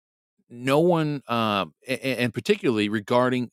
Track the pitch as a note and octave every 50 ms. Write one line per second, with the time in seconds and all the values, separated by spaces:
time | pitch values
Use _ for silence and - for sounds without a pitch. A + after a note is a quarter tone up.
0 | _ _ _ _ _ _ _ _ _ _ A#2+ A#2+ B2 C3+ C3+ D3+ E3 F3+ F3 D#3+
1 | D#3 D3+ D3 C#3 - - A#2 A#2 A2+ A2 G#2 G2 F2+ D#2 - _ _ - C3 -
2 | B2 C3+ B2+ A2 B2 A#2+ - A#2+ - - G#3+ G#3 - D3 A2+ G#2+ G#2 G#2 G#2+ A2
3 | G2 - B2 B2 B2+ B2+ B2+ B2+ B2 -